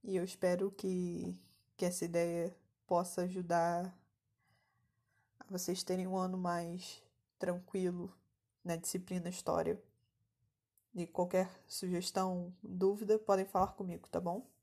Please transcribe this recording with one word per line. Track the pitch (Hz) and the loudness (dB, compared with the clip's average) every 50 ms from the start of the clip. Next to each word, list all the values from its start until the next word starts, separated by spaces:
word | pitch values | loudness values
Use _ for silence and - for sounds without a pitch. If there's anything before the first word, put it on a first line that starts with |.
E | - 240 190 | -4 0 0
eu | 180 175 | 0 0
espero | 185 - - - 180 180 180 190 202 | -2 -4 0 2 2 4 2 0 -2
que, | 196 - - 190 185 180 180 175 175 170 - 180 185 185 - - - _ _ _ _ | -2 -2 -2 0 0 0 0 -2 -2 -4 -4 -6 -6 -8 -14 -20 -20 _ _ _ _
que | - 185 | -2 0
essa | 180 180 - 180 | 0 0 0 -4
ideia | 170 170 170 170 170 170 170 165 175 - - _ _ _ _ _ - | 0 2 2 2 4 2 0 0 -2 -4 -8 _ _ _ _ _ 2
possa | 180 170 180 180 - - | 2 2 2 2 -2 -2
ajudar | 180 180 185 185 180 170 170 170 165 170 170 175 180 190 185 - _ _ _ _ _ _ _ _ _ _ _ _ _ _ _ _ _ _ _ _ _ _ _ _ _ _ _ _ | -2 -2 -2 -4 0 2 4 4 4 4 2 0 -2 -4 -8 -14 _ _ _ _ _ _ _ _ _ _ _ _ _ _ _ _ _ _ _ _ _ _ _ _ _ _ _ _
a | - - | -14 -8
vocês | 196 180 180 - 180 185 - | -6 -4 -2 -2 -2 -2 -2
terem | - 185 185 180 185 | -2 0 0 0 0
um | 185 | 0
ano | 190 185 185 185 | 0 0 0 -2
mais | 185 180 180 175 170 170 170 175 180 - - - - _ _ _ _ _ _ _ _ | 0 0 0 0 0 -2 -4 -6 -8 -10 -12 -14 -16 _ _ _ _ _ _ _ _
tranquilo | - 175 180 180 180 - - 190 185 180 180 175 175 190 - _ _ _ _ _ _ _ _ _ _ | -2 -2 -2 -4 -6 -6 -2 0 0 0 0 -2 -6 -8 -10 _ _ _ _ _ _ _ _ _ _
na | 175 165 | -4 -4
disciplina | 165 170 - - 185 185 - 185 180 170 175 | -2 -2 -4 -4 -4 -4 -2 -4 -4 -4 -4
História. | 180 - - - 165 165 160 165 175 - - _ _ _ _ _ _ _ _ _ _ _ _ _ _ _ _ _ _ _ _ _ - | -8 -4 0 2 2 2 2 2 0 -2 -6 _ _ _ _ _ _ _ _ _ _ _ _ _ _ _ _ _ _ _ _ _ -8
E | 185 170 170 | -8 -8 -4
qualquer | - - 175 180 185 185 185 185 - - - | 0 0 0 2 4 2 2 2 -4 -16 -16
sugestão, | _ - - - 180 180 170 180 - - 190 190 185 180 180 175 175 180 _ | _ -8 -6 -2 -2 -2 0 -2 -2 0 0 0 0 0 -2 -4 -6 -10 _
dúvida, | - 202 185 180 190 190 202 208 220 202 214 214 | -12 -10 -2 2 4 4 4 2 4 4 4 4
podem | 214 - 196 190 190 | 6 4 4 4 4
falar | - - 185 185 185 | 2 4 2 2 2
comigo, | - - 196 180 170 - - - | 0 -8 -8 -6 -6 -10 -10 -4
tá | - 170 | -4 -2
bom? | 180 175 175 220 269 - _ _ | -2 -2 -4 -4 -6 -12 _ _